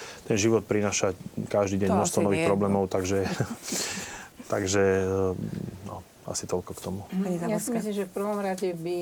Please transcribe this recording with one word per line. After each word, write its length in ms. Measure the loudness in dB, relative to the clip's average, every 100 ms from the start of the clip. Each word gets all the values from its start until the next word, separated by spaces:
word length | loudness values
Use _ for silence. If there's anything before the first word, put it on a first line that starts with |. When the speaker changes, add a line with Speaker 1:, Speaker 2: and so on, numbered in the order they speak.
| -10 -10 -2
Speaker 1:
ten 80 | 2
život 320 | 4 4 4
prináša 480 | 2 2 2 0 -2 -8 -8 -2
každý 400 | 2 2 2 4
deň 20 | 4
Speaker 2:
To 40 |
Speaker 1:
množstvo 160 | 2 2
Speaker 2:
asi 80 | 2
Speaker 1:
nových 160 | 4
Speaker 2:
nie. 60 | 4
Speaker 1:
problémov, 400 | 4 4 4 2
takže, 400 | 0 0 0 0 -2 -4 -6 -6 -4 -4
<laughs> 680 | -6 -8 -12 -14 -16 -4
takže, 300 | -2 2 4 6 6 4
e, 800 | 2 0 0 -4 -6 -8 -10 -12
no, 160 | -12 -14 -14 -8
asi 160 | -6
toľko 280 | -4 -4 -4 -10
k 80 |
tomu. 240 | -8 -8 -4 -2
Speaker 2:
Pani 240 | -2 -2
Speaker 3:
Ja 240 | -2 -2
si 80 | -2
Speaker 2:
Záborská. 40 | -2
Speaker 3:
myslím, 160 | -2 -4
že 120 | -4
v 0 |
prvom 260 | -4 -2 -2
rade 260 | -2 -2 -2 -2
by 220 | -4 -4